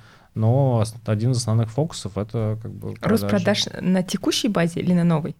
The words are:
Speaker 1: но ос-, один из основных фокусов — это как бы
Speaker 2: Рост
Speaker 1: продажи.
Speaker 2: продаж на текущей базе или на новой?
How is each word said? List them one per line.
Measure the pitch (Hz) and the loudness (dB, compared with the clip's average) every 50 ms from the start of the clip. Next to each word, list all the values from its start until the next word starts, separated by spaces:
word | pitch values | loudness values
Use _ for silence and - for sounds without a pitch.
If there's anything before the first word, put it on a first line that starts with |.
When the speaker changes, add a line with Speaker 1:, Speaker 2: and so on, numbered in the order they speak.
| - - - - - _ - | -20 -20 -20 -20 -20 _ -4
Speaker 1:
но | 113 110 113 123 139 139 131 120 113 | 0 2 4 4 4 4 4 2 2
ос-, | 107 - - - - | 0 -2 -4 -6 -4
один | - 110 104 113 127 | -2 -2 0 2 0
из | 131 | 0
основных | 117 - 110 110 113 117 113 | 0 0 0 2 2 0 0
фокусов — | - - 156 165 - - - 101 - | 0 -2 -2 -2 -4 -8 -10 -6 -6
это | 95 104 - - 117 110 107 107 110 | -6 -6 -4 -4 -4 -2 -2 -4 -4
как | 107 104 98 | -8 -10 -12
бы | 101 104 104 101 - | -10 -10 -10 -8 -4
Speaker 2:
Рост | |
Speaker 1:
продажи. | - - 220 220 - 202 | 0 0 0 2 2 0
Speaker 2:
продаж | 202 202 170 196 208 - - - - - | 0 2 2 2 0 0 -2 -4 -6 -4
на | 185 180 185 185 180 | 0 2 2 2 2
текущей | 190 - 190 - 311 - - - 240 | 0 -4 -2 -2 -2 0 0 0 0
базе | 196 185 165 170 170 - | 2 2 0 0 0 -2
или | - 180 180 | 0 2 4
на | 175 170 | 4 4
новой? | 170 165 151 147 - - _ | 4 2 2 0 -4 -8 _